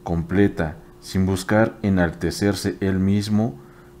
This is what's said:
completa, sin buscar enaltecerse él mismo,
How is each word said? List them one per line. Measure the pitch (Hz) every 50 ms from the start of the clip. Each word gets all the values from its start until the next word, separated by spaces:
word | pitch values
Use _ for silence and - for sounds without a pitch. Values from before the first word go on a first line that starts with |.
| -
completa, | 98 85 85 80 - 95 98 101 98 95 - 85 78 76 - - - - -
sin | - - - 95 95
buscar | 92 98 90 - - 107 107 113 117 - - -
enaltecerse | 101 95 92 87 82 80 - 87 82 80 - 101 101 101 95 - 98 87 -
él | 98 95 95 92
mismo, | 92 98 101 104 101 107 107 104 110 127 139 - - - - - - - - -